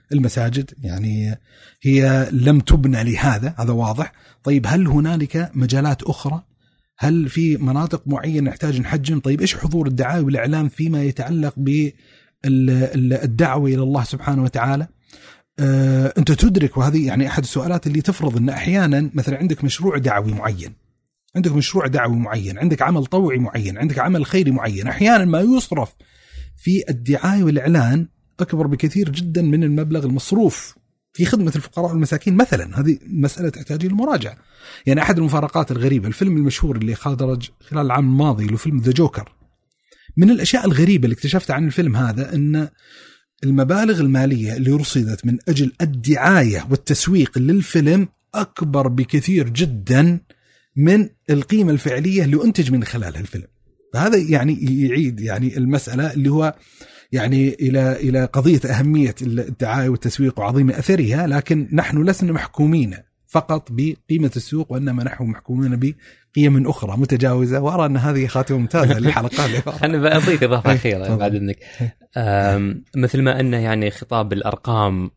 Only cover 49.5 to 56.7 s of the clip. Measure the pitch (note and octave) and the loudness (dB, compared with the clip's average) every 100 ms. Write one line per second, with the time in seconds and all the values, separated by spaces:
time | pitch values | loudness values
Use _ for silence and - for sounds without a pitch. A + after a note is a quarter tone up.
49.5 | A#2 E3 A2+ G2 B2+ E3 F3 - _ _ | 0 -2 -2 0 4 4 2 -4 _ _
50.5 | _ _ C#3 D3+ G3+ G#3 _ - D3 - | _ _ 0 4 4 2 _ -2 -2 2
51.5 | G#3+ F#3 D3 D3+ B2 E3 F#3+ D3 D3 A#3 | 2 2 2 0 -2 -2 0 2 2 2
52.5 | G3+ C3+ B3 - A#2+ F#2 D2+ F#2+ - F2 | 2 2 0 -2 -6 -8 -8 -10 -12 -14
53.5 | _ _ _ _ B2 F#3+ A3 D#3+ D3 C3+ | _ _ _ _ -2 2 2 2 2 2
54.5 | D#3 C3 C3 C3+ B2+ C#3+ A2+ A2 G2+ B2+ | 0 0 0 0 0 -2 -2 -6 -2 -2
55.5 | C3+ B2+ C#3 - B2 D3+ C#3+ C#3 D3+ D#3 | -2 0 0 -2 -4 -4 0 0 2 0
56.5 | D3+ _ | -4 _